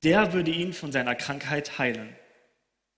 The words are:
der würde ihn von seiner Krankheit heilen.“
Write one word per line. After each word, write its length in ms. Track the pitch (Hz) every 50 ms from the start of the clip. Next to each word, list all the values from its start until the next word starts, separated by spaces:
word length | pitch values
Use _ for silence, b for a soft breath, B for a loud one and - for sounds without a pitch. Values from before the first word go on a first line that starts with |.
der 320 | - 156 175 208 214 180 175
würde 160 | 185 170 160
ihn 240 | 165 165 175 185 175
von 180 | - - 143
seiner 220 | 135 135 123 123 120
Krankheit 640 | - - - 139 139 135 135 147 147 147 - - -
heilen.“ 380 | 135 123 113 110 110 110 - - - _ _ _ _ _ _ _ _ _ _ _ _ _ _